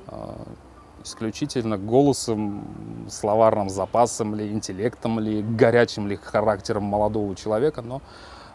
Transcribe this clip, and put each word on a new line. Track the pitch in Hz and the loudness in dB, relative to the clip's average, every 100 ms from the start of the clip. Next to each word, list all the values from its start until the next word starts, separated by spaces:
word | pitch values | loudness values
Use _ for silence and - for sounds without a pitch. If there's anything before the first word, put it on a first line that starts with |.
| 190 | -16
А, | - - - - - - - - - | -12 -12 -12 -14 -16 -20 -20 -20 -18
исключительно | - - 113 - 147 127 110 104 | -16 -8 -6 -4 -4 -2 -2 -2
голосом, | 104 123 143 127 - 107 104 101 - - 110 113 110 | 2 4 6 4 0 -2 -2 -4 -10 -12 -12 -12 -12
словарным | - 107 107 110 107 98 | -4 0 6 6 6 0
запасом | 95 95 117 123 - 107 | -2 0 2 2 0 -4
ли, | 104 104 | -4 -4
интеллектом | 104 101 92 117 - 120 113 | -4 -6 -4 -4 -4 -4 -2
ли, | 107 107 | -2 -2
горячим | 104 110 120 120 117 - 101 | -2 4 6 6 4 2 -4
ли | 101 | -6
характером | - 110 107 101 98 107 | -2 0 2 0 -2 -2
молодого | 101 104 107 107 101 | 0 2 2 0 -4
человека, | 92 107 107 147 147 | -4 -2 0 0 -2
но, | 117 135 - - - - - | -8 -12 -12 -20 -20 -20 -20